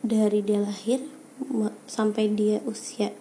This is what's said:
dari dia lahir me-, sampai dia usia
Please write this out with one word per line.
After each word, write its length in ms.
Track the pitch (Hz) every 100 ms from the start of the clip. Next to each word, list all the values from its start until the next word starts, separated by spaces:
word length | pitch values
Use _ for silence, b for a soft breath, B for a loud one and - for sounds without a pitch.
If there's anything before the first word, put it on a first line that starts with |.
dari 400 | 220 220 214 208
dia 160 | 202 208
lahir 480 | 202 202 214 254 - - - - 262
me-, 280 | 240 208 - -
sampai 480 | - 214 208 214
dia 240 | 208 214 214 -
usia 480 | 214 - - 202 -